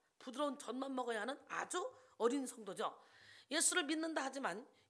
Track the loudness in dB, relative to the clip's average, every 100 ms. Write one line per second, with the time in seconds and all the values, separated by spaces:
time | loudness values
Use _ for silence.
0 | _ -16 -8 0 0 0 -4 -4 -2 -2
1 | 0 0 -2 -4 -6 -4 -2 -2 -2 -6
2 | -12 2 4 4 -2 -6 -8 -2 -2 -2
3 | -20 -20 -20 -18 -2 4 6 4 2 0
4 | 0 0 -2 -2 -2 -4 -8 -20